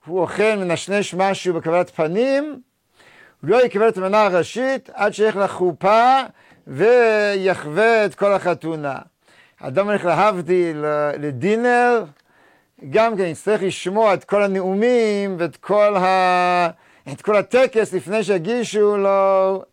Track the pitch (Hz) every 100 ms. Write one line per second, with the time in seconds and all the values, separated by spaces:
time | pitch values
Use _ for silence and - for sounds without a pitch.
0 | 151 185 165 - 214 208 185 165 - 202
1 | 196 175 196 190 180 165 160 175 175 -
2 | 156 185 262 269 302 269 _ _ _ _
3 | _ _ - _ 143 226 247 202 226 190
4 | 185 208 208 180 160 220 262 262 - -
5 | 208 190 220 190 196 - 180 156 185 220
6 | 247 269 254 _ _ _ - 135 208 247
7 | 233 214 208 196 190 175 147 156 226 226
8 | 202 - 202 196 175 165 160 160 143 131
9 | - _ _ _ _ _ - 135 202 202
10 | 175 160 208 185 156 180 175 151 151 147
11 | 147 143 147 127 180 220 247 240 247 240
12 | 165 _ _ _ _ _ _ _ 139 160
13 | 226 202 180 151 - 214 185 - 180 202
14 | 220 175 - 202 202 190 185 196 233 247
15 | 220 202 202 180 170 - - 208 208 202
16 | 185 185 185 180 180 180 170 170 _ _
17 | - 139 - 208 - 247 262 220 214 185
18 | 156 214 190 190 165 240 220 214 208 208
19 | 196 196 196 190 190 190 -